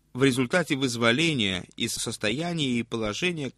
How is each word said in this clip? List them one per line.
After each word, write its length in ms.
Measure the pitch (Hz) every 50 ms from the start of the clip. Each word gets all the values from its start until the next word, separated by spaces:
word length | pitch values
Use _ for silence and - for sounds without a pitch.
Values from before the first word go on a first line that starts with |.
| _ _ -
в 80 | 123
результате 540 | 135 139 120 131 127 120 - 180 156 - 151
вызволения 920 | 131 135 127 117 117 120 117 120 139 165 165 151 123 104 98 92 90 - - -
из 160 | - 117 113
состояния 880 | - - - 120 110 - - 107 117 147 170 175 175 165 143 131 123 117
и 40 |
положения, 720 | 113 - 117 113 110 104 101 - 175 180 175 156 139 123 -